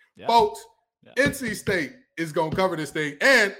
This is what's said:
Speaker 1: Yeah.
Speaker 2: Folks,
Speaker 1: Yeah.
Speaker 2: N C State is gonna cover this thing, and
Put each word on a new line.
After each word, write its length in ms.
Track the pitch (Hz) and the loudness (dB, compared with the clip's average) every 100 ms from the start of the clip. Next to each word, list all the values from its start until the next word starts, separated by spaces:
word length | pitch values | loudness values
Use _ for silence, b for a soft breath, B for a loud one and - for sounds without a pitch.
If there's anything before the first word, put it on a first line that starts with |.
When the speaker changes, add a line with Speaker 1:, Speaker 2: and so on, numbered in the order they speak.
| _ _ | _ _
Speaker 1:
Yeah. 100 | 214 | 2
Speaker 2:
Folks, 380 | 233 208 - - _ _ _ | 4 4 -2 -18 _ _ _
Speaker 1:
Yeah. 80 | - - | -10 -2
Speaker 2:
N 180 | 285 | -2
C 200 | 277 240 | -2 -8
State 380 | 202 - 185 131 - _ - | -6 -4 -2 -4 -10 _ -10
is 160 | 165 | -6
gonna 220 | 151 156 | -2 -2
cover 220 | 139 190 165 | 0 -2 -2
this 140 | 151 | -6
thing, 260 | 160 151 147 | -4 -6 0
and 360 | 254 254 202 | 4 4 2